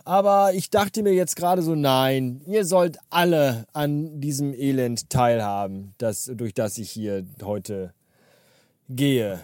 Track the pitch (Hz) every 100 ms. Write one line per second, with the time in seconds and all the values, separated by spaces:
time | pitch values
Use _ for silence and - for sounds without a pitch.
0 | - 190 202 196 196 185 - 214 202 220
1 | 202 185 180 - 175 185 160 156 143 131
2 | 131 135 127 131 160 214 180 185 175 -
3 | - 175 175 160 139 113 113 151 147 147
4 | 156 151 143 139 143 123 139 131 123 117
5 | - 131 120 117 104 101 98 98 98 -
6 | 113 101 - 120 117 123 107 117 98 110
7 | 107 98 92 - 98 104 95 98 90 _
8 | _ _ _ _ _ _ _ _ - 127
9 | 143 127 104 90